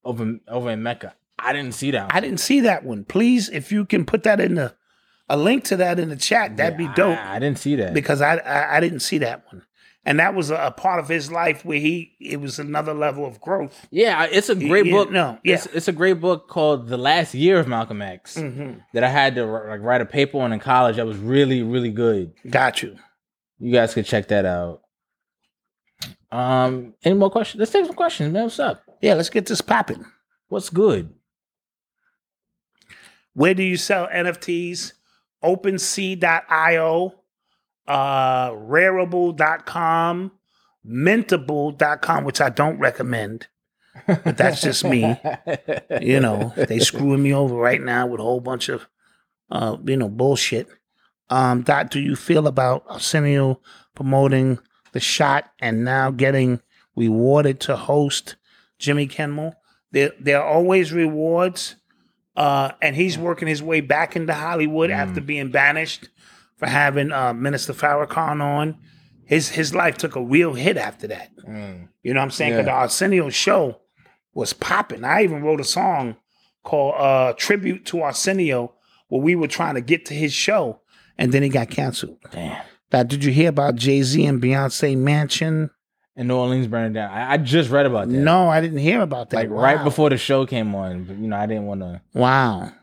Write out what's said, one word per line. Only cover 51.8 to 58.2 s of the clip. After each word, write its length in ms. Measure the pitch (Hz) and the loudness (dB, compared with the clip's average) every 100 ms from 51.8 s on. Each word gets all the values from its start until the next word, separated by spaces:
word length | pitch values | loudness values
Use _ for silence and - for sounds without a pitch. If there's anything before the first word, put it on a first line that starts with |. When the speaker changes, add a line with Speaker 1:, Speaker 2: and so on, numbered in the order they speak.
| 139 | 0
Speaker 2:
do 100 | 143 | -4
you 160 | 143 131 | -2 -4
feel 320 | - 165 151 | 2 2 4
about 360 | 131 127 131 - | 2 0 0 -4
Arsenio 720 | - - 160 143 139 135 131 _ - _ - | -8 -2 0 2 4 2 0 _ -20 _ -8
promoting 640 | 135 135 139 135 131 123 _ _ _ | 0 4 4 4 2 0 _ _ _
The 60 | - | -6
Shot 500 | - - 147 139 - _ | -4 2 2 2 -2 _
and 240 | 120 113 | -4 -2
now 280 | 120 131 135 | 0 0 0
getting 500 | 131 131 139 127 120 _ _ _ - | 2 2 4 2 0 _ _ _ -2
rewarded 640 | 113 110 127 143 143 135 | 0 2 4 4 4 0
to 140 | - 127 | -4 -6
host 600 | - 147 143 - | 0 0 2 -2